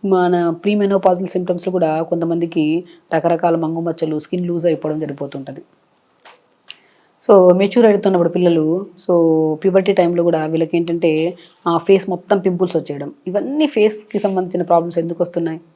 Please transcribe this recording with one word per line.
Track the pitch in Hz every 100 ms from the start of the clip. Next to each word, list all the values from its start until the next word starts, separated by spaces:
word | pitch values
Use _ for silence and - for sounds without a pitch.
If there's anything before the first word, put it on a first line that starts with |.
| 202
మన | 190 180 180 170 165
ప్రీమెనోపాజల్ | 202 208 202 196 185 180 185
సిమ్టమ్స్‌లో | 185 180 180 190 180
కూడా | 165 156 165
కొంతమందికి | 165 170 170 170 165 151 160 180 - _
రకరకాల | 165 165 170 175 165
మంగు | 160 165 170
మచ్చలు, | 165 160 151 151
స్కిన్ | 180 175
లూజ్ | 175 170
అయిపోవడం | 151 156 156
జరిగిపోతుంటది. | 156 143 139 143 135 170 - _ _ _ _ _ - - _ _ _ - _ _ _ _ -
So | 202 180 180
మెచ్యూర్ | 202 240 220
అవుతున్నప్పుడు | 202 196 185 170 175
పిల్లలు, | 180 165 156 175 202 - -
so | 175 165 160 156 156
ప్యూబర్టీ | 190 185 190 196
టైంలో | 170 175 170
కూడా | 165 156
వీళ్ళకి | 160 165 175
ఏంటంటే, | 170 170 170 156 165 180 - _ -
ఆ, | 170 165
ఫేస్ | 196 190
మొత్తం | 180 - 202
పింపుల్స్ | 185 175 180 170
వచ్చేయడం, | 143 143 139 - -
ఇవన్నీ | 190 233 285 302 233
ఫేస్కి | 214 214 - 208 202
సంబంధించిన | 190 180 180 170
ప్రాబ్లమ్స్ | 170 175 175
ఎందుకు | 165 165 175
వస్తున్నాయి? | 170 165 160 -